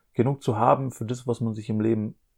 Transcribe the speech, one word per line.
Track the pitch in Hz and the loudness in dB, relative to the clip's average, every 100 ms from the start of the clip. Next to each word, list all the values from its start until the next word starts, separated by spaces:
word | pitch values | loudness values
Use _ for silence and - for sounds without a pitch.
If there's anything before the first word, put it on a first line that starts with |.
| _ | _
genug | - 123 139 | -2 0 0
zu | - 110 | -2 2
haben | 123 139 135 | 4 4 2
für | - 113 | -6 -8
das, | 123 123 | -6 -4
was | 117 | -2
man | 113 | -2
sich | 107 107 | -4 -4
im | 107 | 0
Leben | 110 110 107 - _ | 2 2 -2 -8 _